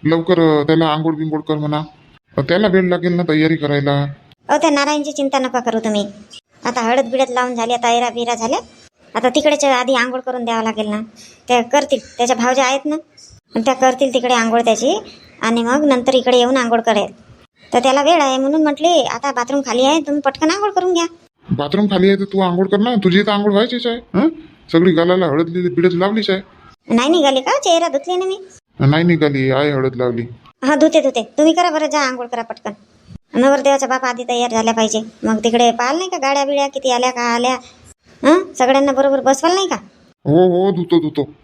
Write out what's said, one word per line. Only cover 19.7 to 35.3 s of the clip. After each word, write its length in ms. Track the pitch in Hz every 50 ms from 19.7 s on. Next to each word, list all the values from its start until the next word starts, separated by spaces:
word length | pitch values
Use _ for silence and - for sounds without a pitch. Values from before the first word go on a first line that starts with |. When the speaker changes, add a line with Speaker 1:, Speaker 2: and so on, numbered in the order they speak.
| 226 240
Speaker 2:
आहे, 180 | 262 269 302 330
तुम्ही 220 | 285 285 285 294
पटकन 280 | 277 269 277 - 311 311
आंघोळ 200 | 349 403 403 415
करून 220 | 392 370 370 370
घ्या. 140 | 359 339 330 339 - _ _ _ _ _ _ -
Speaker 1:
बाथरूम 360 | - 123 143 143 160 196 214
खाली 220 | 202 196 180 180 196
आहे 80 | 196
तर 80 | 196 196
तू 160 | 196 - 190
आंघोळ 260 | 190 180 175 175 190
कर 100 | 185 196
ना, 180 | 196 208 240 247
तुझी 280 | 214 - 180 170 190
तर 100 | 208 214
आंघोळ 200 | 208 202 202 208
व्हायचीच 340 | 202 202 226 240 247 240 233
आहे, 100 | 240 226
हं? 320 | 240 - _ - 185 262 320 320 - - - - _ - -
सगळी 200 | - 165 175 185
गालाला 340 | 160 165 170 175 180 190 185
हळद 200 | 160 135 151 170 165
बिळद 440 | 170 180 180 180 175 - 170 185
लावलीच 380 | 175 170 185 202 214 220 202 202
आहे. 100 | 185 190 - - - - - - - _ _ - 226
Speaker 2:
नाही 140 | 233 247 285
निघाली 320 | 339 349 285 277 269 262
का? 180 | 262 349 466 571
चेहरा 300 | 571 392 330 330 339 330
धुतली 280 | 262 277 277 349 359
ना 80 | 359 381
मी. 140 | 381 381 392 - - - - _ _ _ _
Speaker 1:
नाही 240 | 135 139 147 160 170
निघाली, 460 | 175 170 156 156 147 139 135 131 131
आहे 200 | 131 131 147 147
हळद 260 | 143 131 131 131 127
लावली. 260 | 120 127 123 117 113 117 120 - - _ - _ _ -
Speaker 2:
हा, 100 | 262 302
धुते, 260 | 277 311 311 320 320
धुते. 220 | - 269 247 240 214 - _ -
तुम्ही 140 | 302 320
करा 180 | 320 349 349 349
बरं, 160 | 302 311 311
जा 120 | 294 277 302
आंघोळ 280 | 285 262 254 247 240
करा 160 | 240 247 233
पटकन. 300 | 226 233 220 - _ 220 208 _ _ _ _ _ _ - - - _ _ -
नवरदेवाचा 520 | - 247 277 277 277 269 277 277 277 277
बाप 180 | 233 254 254 262
आधी 200 | 254 247 240 247
तयार 260 | 240 240 240 240 240
झाला 220 | 226 220 220 226
पाहिजे, 280 | 226 226 220 214 214 214 220 220 - _ -
मग 120 | 214